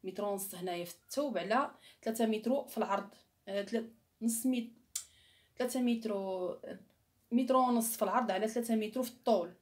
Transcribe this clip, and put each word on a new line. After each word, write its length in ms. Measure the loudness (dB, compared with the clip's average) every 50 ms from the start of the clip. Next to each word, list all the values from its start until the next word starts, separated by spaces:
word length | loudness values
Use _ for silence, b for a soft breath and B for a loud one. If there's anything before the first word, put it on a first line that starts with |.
| -10
متر 200 | -10 -6 -4 -2
ونص 300 | -2 -2 -4 -4 -8 -8
هنايا 300 | -8 -6 -4 -4 -4 -6
في 100 | -8 -10
الثوب 440 | -18 _ _ -4 -2 -2 0 -2 -2
على 320 | 0 2 2 2 2 2 -4 B B B B B -4
ثلاثة 240 | -4 0 2 2
متر 420 | 2 2 0 2 0 0 0 0 -4
في 100 | -4 -4
العرض، 320 | 0 0 0 -2 -2 -6 -16 -20 _ _ _ _ _ -6
آه، 140 | -4 -4 -4
تلا-، 280 | -2 -2 -4 -4 -4 -12 _ _ _ _ _ -2
نص 240 | -2 -2 0 0
مت-، 520 | 0 0 0 -2 -6 -12 _ _ _ _ -12 B B B B B B B B B B B -4
ثلاثة 220 | -4 -2 0 2
متر، 320 | 2 2 2 0 0 -2 -2 -2 -2 -2 -4 -2 -2 -4 -4 -6 -10 -14 -14 -14 -16 _ _ _ _ _ _ _ _ _ 2
متر 240 | 2 4 6 6
ونص 400 | 6 6 6 4 2 2 0 0
في 60 | 0 0
العرض 280 | 2 2 2 2 2
على 180 | 0 0 0 0
ثلاثة 280 | 0 -2 0 0 0
متر 260 | 0 0 -2 -2 -2 -4
في 80 | -4
الطول 440 | -6 -6 _ 4 4 4 2 -2 -8 -16